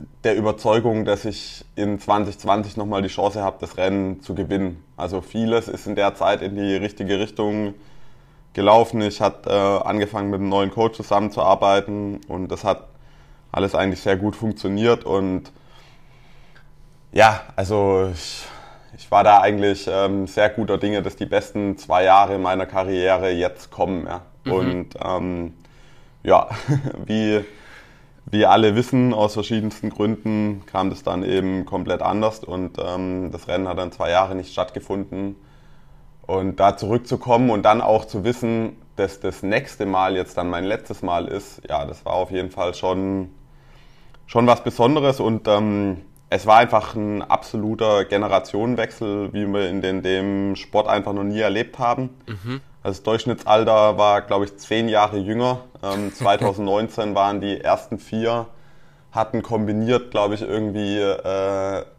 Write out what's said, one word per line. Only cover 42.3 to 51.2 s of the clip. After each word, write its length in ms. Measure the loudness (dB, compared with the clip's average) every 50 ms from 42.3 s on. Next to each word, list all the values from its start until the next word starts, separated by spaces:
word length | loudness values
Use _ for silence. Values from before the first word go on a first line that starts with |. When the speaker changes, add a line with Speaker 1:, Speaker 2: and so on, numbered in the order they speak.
Speaker 1:
jeden 200 | -4 -6 -6 -6
Fall 240 | -6 -4 -4 -4 -4
schon, 600 | -4 -2 -2 -2 -2 -2 -4 -4 -4 -6 -8 -12 -20 -20 -20 -20 -20 -20 -20 -20 -20 -20 -20 -20 -20 -20 -20 -20 -20 -10
schon 200 | -2 2 4 6
was 180 | 6 6 4 2
Besonderes 560 | -4 0 2 4 4 4 4 2 2 2 2
und, 260 | 0 0 0 0 2
ähm, 520 | 2 2 2 2 2 0 0 0 -2 -2 -6 -10 -18 -20 -20 _ -4
es 160 | -4 0 4
war 100 | 8 8
einfach 380 | 8 8 6 4 0 0 0 -6
ein 260 | -6 -4 -4 -4 -4
absoluter 840 | -2 0 -2 -2 -2 -2 -6 -6 -4 -4 -2 0 2 2 2 2 2
Generationenwechsel, 1300 | 2 0 0 0 2 2 0 0 0 -4 -2 -2 0 0 -2 -2 -4 -4 -6 -6 -4 -4 -4 -4 -4 -4
wie 100 | -4 -4
wir 220 | -2 0 0 0 -2
in 140 | -2 -2 -2
den, 200 | -2 -2 -2 -2
dem 540 | 0 0 0 0 -2 -2 -2 -2 -2 -4
Sport 320 | -6 -6 -4 0 0 2 2
einfach 240 | 0 0 0 -2 -4
noch 120 | -4